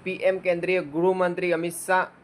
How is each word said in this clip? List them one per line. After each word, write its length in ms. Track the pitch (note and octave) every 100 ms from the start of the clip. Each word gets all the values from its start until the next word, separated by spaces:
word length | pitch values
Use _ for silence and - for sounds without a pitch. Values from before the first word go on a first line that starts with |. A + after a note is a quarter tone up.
પી 140 | F#3+ F#3 F#3
એમ 80 | F#3+ F3+
કેન્દ્રીય 340 | F3 F3 F#3 D3
ગૃહમંત્રી 580 | D3+ F3+ F#3 F3+ F3 F3 E3
અમિત 200 | F3 E3+
શાહ 260 | - F#3 F3 -